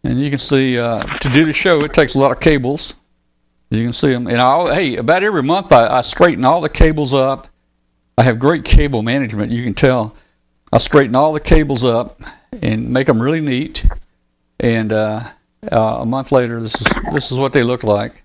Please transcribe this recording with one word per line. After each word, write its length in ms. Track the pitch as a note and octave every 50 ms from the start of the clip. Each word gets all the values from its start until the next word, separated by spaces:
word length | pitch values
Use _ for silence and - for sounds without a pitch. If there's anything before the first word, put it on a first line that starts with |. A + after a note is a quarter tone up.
| -
And 160 | - B2 B2+
you 80 | C#3 D3
can 80 | C#3
see, 400 | C3+ - - C#3+ C3+ C3 C3 B2
uh, 260 | A#2+ A#2 A#2 A#2 G#2+ - - - -
to 100 | - C#3
do 160 | B2 D3 D#3+
the 80 | D#3 D3
show, 280 | - - F#3+ E3+ D3+ D3
it 100 | D3+ -
takes 200 | - D3+ B2+ -
a 60 | C3+
lot 120 | C3+ C3+
of 80 | B2+ -
cables. 560 | - D#3+ D3+ C3+ B2+ B2+ C#3+ D#3 - - - _ _ _ _ _ _ _ _ _ _ _ _ _ _ _
You 140 | - A2 A#2
can 100 | A#2+ A2+
see 200 | - - C#3+ B2+
'em. 140 | A#2+ B2
And 140 | A#2 A#2+ A#2+
I, 340 | B2+ B2+ C#3 E3 F3 D3 C3
hey, 200 | F3 F#3+ C#3 A#2
about 260 | - A#2 B2 E3+ F#3 G3
every 180 | G#3+ G#3 D#3+
month 300 | B2+ C#3+ E3+ G3 F#3+ -
I, 160 | D#3 B2 A#2
I 140 | G#2+ B2+ B2+
straighten 420 | A#2+ - - - F3+ F3+ C3+ F2+ B2+
all 160 | B2+ D#3+ F#3+
the 80 | D3+ D#3
cables 440 | - - D#3+ D#3 D#3 D3+ D3 B2+ C3+
up. 340 | C#3 C3 C3+ C3+ C3+ - - _ _ _ _ _ _ _ _ _ _ _ _ _
I 60 | - A#2
have 140 | B2+ A2+
great 280 | A#2 C3 C#3+ F3 D3+ -
cable 360 | - - - D3 C#3+ C3+ A2
management, 500 | A2 A#2 B2 C#3+ C3+ A2 G#2+ G2+ G#2 F#2
you 120 | A#2 A#2 B2
can 100 | A#2+ F#2+
tell. 400 | - - C3 B2+ B2 A2 A2 - - _ _ _ _ _ _ _ _ _ _
I 60 | -
straighten 380 | A#2+ - - - D3 C3+ G#2+ A#2+
all 160 | C3 D3 D#3
the 80 | D#3 D3+
cables 440 | - - E3+ D#3 D3+ C#3 C#3 A#2+ B2
up 380 | B2 A#2 A#2 A#2+ - - _ - - - _ _ _ - A3+
and 280 | - A2+ A2 A2 A#2+ A#2+
make 180 | B2 B2+ C3+
'em 140 | D#3 C3 A2
really 180 | A#2 C#3 D#3+ E3
neat. 440 | D#3 C#3+ B2+ B2 B2 - - - - - - - - _ _ _ _ _ _ _ _ _ _ _
And, 320 | - A#2+ A#2 A2+ A2 G#2+
uh, 320 | A2 G#2+ G#2+ G#2+ G#2+ A2 A#2+ - - _ _ _ _ _ - -
uh, 280 | - - A2 A2 - A#2+
a 40 | B2
month 280 | A2+ B2 C3+ B2+ - C#3+
later, 260 | B2+ B2 A#2 A#2 A#2
this 160 | A2+ G#2+ -
is, 120 | - A2 - - - - - -
this 180 | D3 - -
is 80 | B2+ B2+
what 140 | C#3 C3+ -
they 100 | C#3+ A#2
look 200 | A#2+ B2+ B2 -
like. 400 | G#2+ G#2 G#2 G#2+ A#2+ - -